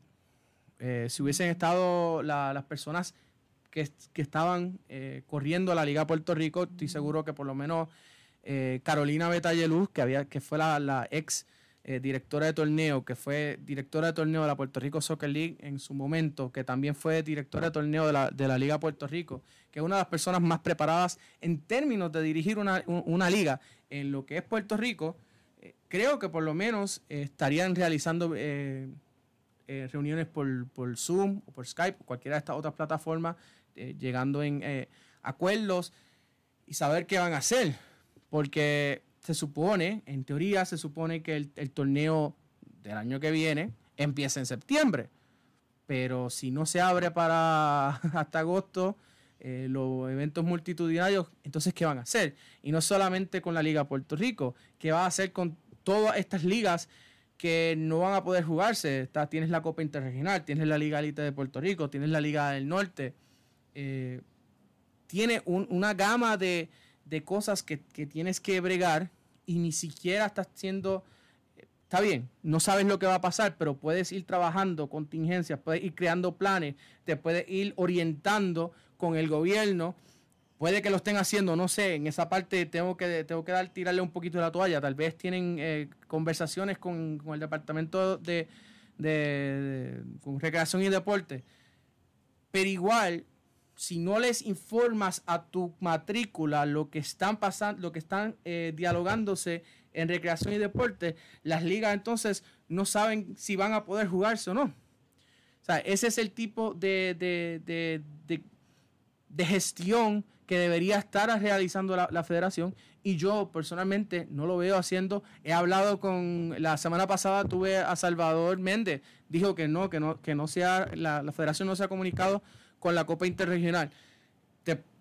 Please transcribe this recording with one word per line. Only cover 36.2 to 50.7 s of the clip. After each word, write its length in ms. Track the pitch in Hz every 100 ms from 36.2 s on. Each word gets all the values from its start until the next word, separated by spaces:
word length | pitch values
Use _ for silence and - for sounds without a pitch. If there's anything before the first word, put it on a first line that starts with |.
| _ _ _ _ -
y 80 | 147
saber 320 | 147 165 170
qué 100 | 190
van 160 | 175
a 40 | 147
hacer, 380 | - 247 185 120 - _ _ _ -
porque 720 | 151 143 156 147 147 143 135 _ _
se 120 | -
supone, 680 | 156 151 143 180 196 170 214 -
en 160 | 139
teoría 420 | 131 143 190 190 180
se 120 | 160
supone 440 | 151 156 160 165
que 160 | 160 151
el, 140 | 143 -
el 140 | 143
torneo 640 | - 139 139 156 160 151 - _ _ - -
del 160 | 104 107
año 220 | 117 135
que 100 | 156
viene 420 | 156 156 147 113 110 _ -
empieza 440 | 147 139 139 139
en 80 | 127
septiembre, 600 | 127 - 294 277 143 - _ _ _ _ _ _ _ -
pero 440 | 131 127 127 123
si 200 | - 131
no 160 | 135 160
se 160 | 175
abre 300 | 185 180 175
para 800 | 170 165 165 160 156 151 143 139
<laughs> 240 | 131 165
hasta 260 | 160 147 160
agosto, 580 | 160 185 185 185 185 208 _ _ _ _
eh, 280 | 131 127 131
los 400 | 135 131 127 131
eventos 320 | 135 147 160
multitudinarios, 880 | 170 170 170